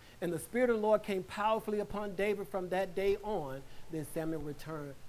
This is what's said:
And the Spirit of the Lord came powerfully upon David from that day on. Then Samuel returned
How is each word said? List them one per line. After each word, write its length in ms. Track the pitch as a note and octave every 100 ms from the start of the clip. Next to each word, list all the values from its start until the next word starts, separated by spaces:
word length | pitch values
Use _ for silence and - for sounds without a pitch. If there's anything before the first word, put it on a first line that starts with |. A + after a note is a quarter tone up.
| - -
And 120 | F3
the 60 | E3
Spirit 300 | - A#3 B3
of 80 | A3+
the 40 |
Lord 220 | G#3+ G#3
came 200 | G#3 F#3+
powerfully 560 | F3+ - G#3 A3 A3 G#3
upon 360 | G3+ G3+ G#3 F#3
David 320 | G3+ G3 G3
from 220 | G3 F3+
that 240 | F3+ F#3 F3+
day 220 | G3 G3+
on. 380 | G#3 G#3 C#3+ C3+ - - -
Then 140 | E3 C#3+
Samuel 280 | E3 D#3+ D#3+
returned 520 | D3 C#3+ D3+ D#3 C#3+ C3